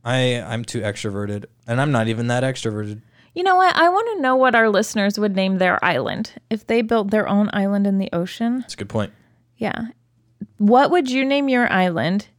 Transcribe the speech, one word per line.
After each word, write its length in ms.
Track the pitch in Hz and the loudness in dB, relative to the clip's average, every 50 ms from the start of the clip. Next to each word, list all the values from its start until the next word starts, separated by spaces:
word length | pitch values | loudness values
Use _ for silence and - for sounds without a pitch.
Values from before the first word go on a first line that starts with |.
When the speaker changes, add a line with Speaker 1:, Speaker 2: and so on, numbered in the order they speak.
| _ | _
Speaker 1:
I, 340 | 117 123 131 127 127 123 120 | -2 0 0 2 0 0 -2
I'm 240 | 98 - 117 113 120 | -4 -6 -8 -8 -8
too 180 | - - 120 | -6 -8 -6
extroverted, 640 | 101 104 101 - - 107 98 101 104 101 104 104 101 - _ _ _ | -4 -4 -6 -4 -6 -6 -6 -4 -6 -6 -6 -8 -10 -14 _ _ _
and 160 | - 117 127 | -4 -2 -2
I'm 100 | 139 151 | 0 0
not 160 | 143 120 110 113 | 2 0 0 0
even 180 | 113 110 117 | -2 -2 -2
that 160 | 120 120 123 127 | -2 0 0 0
extroverted. 580 | 131 131 - - 113 107 107 107 104 104 107 _ _ _ _ _ _ _ | -2 -4 -4 -6 -6 -4 -4 -6 -8 -10 -12 _ _ _ _ _ _ _
Speaker 2:
You 80 | 339 359 | -2 0
know 120 | 381 370 | 2 4
what? 200 | 370 370 370 - | 4 4 4 4
I 120 | - 320 349 | 4 2 4
wanna 320 | 359 392 453 466 440 381 | 4 2 -2 -2 -4 -2
know 140 | 269 262 262 | 0 0 2
what 200 | 262 262 254 233 | 4 4 4 4
our 140 | 233 226 220 | 4 4 4
listeners 500 | 208 185 226 - - 220 196 202 208 214 | 2 2 0 0 -2 -2 0 0 0 0
would 160 | 208 208 190 | -2 -2 0
name 240 | 190 190 190 190 180 | 0 0 0 0 2
their 240 | 185 180 - - - | 2 2 2 2 2
island 480 | 180 165 127 123 - 98 - 220 - - - _ _ | 2 0 0 -2 -2 -4 -4 -8 -8 -10 -20 _ _
if 160 | 226 214 - | -8 -8 -4
they 140 | - 226 233 | -2 0 0
built 300 | 240 220 233 226 208 202 | 0 2 0 0 0 0
their 160 | 202 220 202 | 0 0 0
own 220 | - 202 202 208 202 - | 2 2 2 0 0 0
island 320 | 202 196 196 202 202 202 | -2 -2 0 0 0 0
in 120 | 202 196 196 | 0 0 0
the 100 | 190 - | -2 -2
ocean. 480 | - 170 175 180 - - 233 233 247 254 | -4 -4 -4 -4 -6 -4 -4 -2 -2 -4
Speaker 1:
That's 120 | 240 - - | -6 -10 -10
a 40 | |
good 120 | - 101 101 | -12 -12 -6
point. 240 | - 113 104 - - _ _ _ _ _ _ _ _ | -4 -4 -4 -4 -8 _ _ _ _ _ _ _ _
Speaker 2:
Yeah. 280 | _ 226 208 - - 226 226 - _ _ _ _ _ _ _ _ _ - _ _ | _ -6 -6 -4 -6 -8 -10 -12 _ _ _ _ _ _ _ _ _ -18 _ _
What 320 | _ 208 208 233 254 285 - | _ 4 6 6 6 6 4
would 180 | 330 359 285 254 | 2 2 0 0
you 140 | 247 262 269 | -2 -2 0
name 240 | 269 277 285 285 | 0 0 0 0
your 240 | 269 254 247 240 - | 0 2 2 2 2
island? 560 | - 185 185 180 170 160 117 160 190 208 - _ _ | 2 2 2 2 0 0 -2 0 -2 -2 -4 _ _